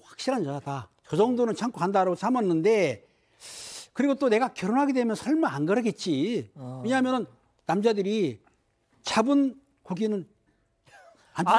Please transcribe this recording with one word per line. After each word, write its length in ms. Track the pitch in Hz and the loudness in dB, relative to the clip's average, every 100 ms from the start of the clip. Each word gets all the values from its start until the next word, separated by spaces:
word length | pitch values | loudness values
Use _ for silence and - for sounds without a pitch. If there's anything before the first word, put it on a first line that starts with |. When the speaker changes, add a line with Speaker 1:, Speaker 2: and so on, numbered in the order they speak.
Speaker 1:
확실한 440 | - - - 262 147 | -14 -8 -4 -2 -2
여자다. 440 | 143 143 139 110 _ - | -6 -8 -10 -12 _ -4
저 80 | 156 | 0
정도는 360 | 233 247 240 - | 2 2 0 -2
참고 240 | 233 - | -6 -2
간다라고 360 | 175 196 185 175 | 0 2 2 0
참았는데 920 | 202 254 196 160 185 226 160 110 - _ _ _ - - - - - | 0 0 2 2 2 2 2 -2 -12 _ _ _ -20 -18 -16 -18 -8
그리고 220 | - 277 269 | -2 0 2
또 140 | 269 | 2
"내가 240 | 214 254 | 2 0
결혼하게 400 | - 185 247 285 | -2 -2 2 2
되면 220 | 262 233 214 | 2 0 -2
설마 340 | 226 311 311 | -2 0 0
안 160 | 135 156 | 0 0
그러겠지." 840 | 214 226 - 185 135 180 226 117 - | 2 0 -2 -2 -2 0 -2 -6 -12
Speaker 2:
어. 260 | 127 131 202 | -14 -8 -2
Speaker 1:
왜냐하면은 400 | 262 254 254 175 - _ _ - | 0 2 0 -4 -12 _ _ -4
남자들이 760 | 175 226 208 190 214 165 107 _ _ _ _ _ _ | 0 2 0 0 0 -2 -4 _ _ _ _ _ _
잡은 580 | - 220 226 285 269 - _ _ | -2 0 4 4 2 -2 _ _
고기는 420 | - 185 220 208 156 _ _ _ _ _ _ - - _ _ | -10 -4 -2 -2 -6 _ _ _ _ _ _ -20 -20 _ _
안 140 | - | -4
Speaker 2:
아, 40 | 175 | 2